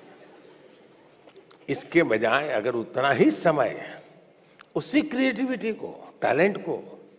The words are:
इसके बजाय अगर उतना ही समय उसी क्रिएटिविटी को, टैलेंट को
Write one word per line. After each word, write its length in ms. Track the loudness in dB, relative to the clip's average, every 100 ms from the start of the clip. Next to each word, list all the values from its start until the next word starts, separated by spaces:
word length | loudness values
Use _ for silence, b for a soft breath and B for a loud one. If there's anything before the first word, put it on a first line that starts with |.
| -20 -20 -20 -20 -20 -20 -20 -20 -20 -20 -20 _ -20 -20 -20 -20 -8
इसके 340 | -8 0 2
बजाय 460 | 4 2 2 2 0
अगर 260 | -2 0 -2
उतना 360 | -4 0 2
ही 200 | 4 4
समय 720 | 4 0 2 0 -2 -12 -16 -20 -20 -20 _ B B B -6
उसी 260 | 0 0
क्रिएटिविटी 720 | 0 0 0 0 -4 -2 -4
को, 400 | -6 -8 -12 -18 -4
टैलेंट 360 | 0 4 2 2
को 500 | -6 -8 -8 -18 -20